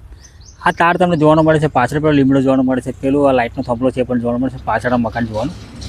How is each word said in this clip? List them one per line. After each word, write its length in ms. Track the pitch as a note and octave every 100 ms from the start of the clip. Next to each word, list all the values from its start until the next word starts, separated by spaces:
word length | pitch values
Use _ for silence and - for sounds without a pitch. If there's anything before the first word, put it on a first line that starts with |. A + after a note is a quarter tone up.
| - - - - - - F3+
આ 60 |
તાર 260 | E3+ E3+ F3
તમને 200 | F3+ E3
જોવાનો 260 | D3+ D#3
મળે 160 | D#3 D#3
છે, 80 | D3+
પાછળ 320 | C3+ B2 D3+
પેલો 120 | D3+
લીમડો 300 | D3 C3+ C#3
જોવાનો 220 | C3+ C3
મળે 180 | C3 B2+
છે, 100 | C3
પેલું 380 | - C3+ C#3+ C#3
આ 20 |
લાઇટનો 320 | B2+ A#2 -
થાંભલો 280 | B2+ A#2 C3
છે 100 | B2+
એ 20 |
પણ 160 | A#2+ B2
જોવાનો 180 | A#2+ A#2+
મળે 120 | C3
છે, 160 | B2 -
પાછળના 320 | A2 B2 B2
મકાન 280 | A2 A#2 A2+
જોવાનું 300 | G#2+ C3 - - -